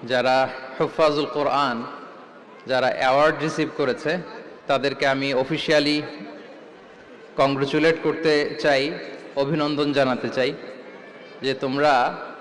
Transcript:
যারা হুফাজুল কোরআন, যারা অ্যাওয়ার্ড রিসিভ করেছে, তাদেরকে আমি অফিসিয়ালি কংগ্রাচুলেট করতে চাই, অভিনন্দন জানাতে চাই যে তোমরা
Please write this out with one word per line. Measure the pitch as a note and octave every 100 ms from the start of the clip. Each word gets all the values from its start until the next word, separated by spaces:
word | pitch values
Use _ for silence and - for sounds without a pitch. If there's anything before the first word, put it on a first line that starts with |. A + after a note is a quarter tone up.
যারা | A#2+ B2+ B2 C3 C3 - - -
হুফাজুল | D3+ - D#3 D3 C#3+
কোরআন, | D3 C#3+ C3 C#3+ A#2 B2+ - - - - - - - -
যারা | C3 B2+
অ্যাওয়ার্ড | - C3 C3+ D3+ D3
রিসিভ | D3+ D#3+ D3+ -
করেছে, | C#3 A#2+ D3+ F3 E3 - - - -
তাদেরকে | C#3 C3+ C3 C#3+
আমি | C3+ C#3
অফিসিয়ালি | C3 C3 D#3 - D3+ D3 D3 C#3+ - - - - - - - - - - - - -
কংগ্রাচুলেট | C#3 C#3 C3+ D3+ D#3+ E3
করতে | D#3 D3+ D#3+ D3 C#3+ -
চাই, | D3+ C#3 C#3+ F3 - - - -
অভিনন্দন | C#3 D#3+ D3 C#3+ D3
জানাতে | C#3 C3 B2 A#2
চাই | A#2+ B2+ D3 - - - - - - - -
যে | C3
তোমরা | C3 C#3 C3+ D3 C3+ C3 F3 - -